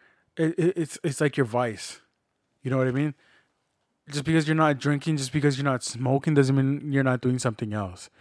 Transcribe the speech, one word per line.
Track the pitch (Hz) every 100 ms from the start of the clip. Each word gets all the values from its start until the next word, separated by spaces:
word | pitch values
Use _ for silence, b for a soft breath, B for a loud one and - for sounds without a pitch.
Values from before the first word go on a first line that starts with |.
| b b b -
It, | 160 170
it, | 170 -
it's, | 156 -
it's | 165 135
like | 151 -
your | 123
vice. | 120 123 104 - - _ _ _ _ _ _
You | 131
know | 131
what | 131
I |
mean? | 127 151 139 b b b b _ _ _ _ -
Just | 143 139
because | 160 151
you're | 156
not | 156 139
drinking, | 143 143 160 151
just | 131
because | 151 143 131
you're | 143
not | 127
smoking, | - 117 127 135 160
doesn't | 147 131 139
mean | 135 143 147
you're | 139
not | 131 127
doing | 127 123
something | 123 110 110
else. | 104 95 92 - _